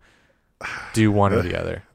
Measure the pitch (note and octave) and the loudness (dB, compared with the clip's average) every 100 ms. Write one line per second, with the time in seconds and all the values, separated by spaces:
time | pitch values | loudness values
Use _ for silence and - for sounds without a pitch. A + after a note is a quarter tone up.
0 | _ _ _ _ _ _ - - - A2+ | _ _ _ _ _ _ -14 -12 -6 2
1 | G#2+ G2+ G2 F#2 F2+ E2+ E2+ E2+ _ | 4 4 2 2 -2 -4 -6 -10 _